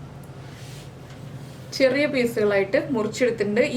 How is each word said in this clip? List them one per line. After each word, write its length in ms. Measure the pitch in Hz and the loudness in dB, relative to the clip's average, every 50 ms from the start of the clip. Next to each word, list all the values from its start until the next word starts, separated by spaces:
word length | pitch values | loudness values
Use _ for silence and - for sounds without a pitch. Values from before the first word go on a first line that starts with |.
| - - - - - - - - - - - - - - - - - - - - - - - - - - - - - - - - - - - - | -14 -14 -14 -14 -16 -14 -14 -14 -14 -14 -14 -14 -14 -14 -14 -14 -14 -16 -16 -16 -16 -16 -16 -14 -14 -14 -12 -14 -14 -14 -14 -14 -14 -10 2 4
ചെറിയ 260 | 269 262 254 285 294 294 285 | 4 4 6 4 2 2 2
പീസുകളായിട്ട് 680 | 262 240 240 - 226 208 208 202 196 196 196 - 285 320 - 277 | 2 2 2 2 2 4 4 4 4 4 4 2 2 2 2 0
മുറിച്ചെടുത്തിട്ടുണ്ട്. 680 | 220 208 214 - - 254 240 - - 208 202 208 220 285 294 240 | 0 0 0 0 2 2 2 2 2 0 2 4 4 2 4 2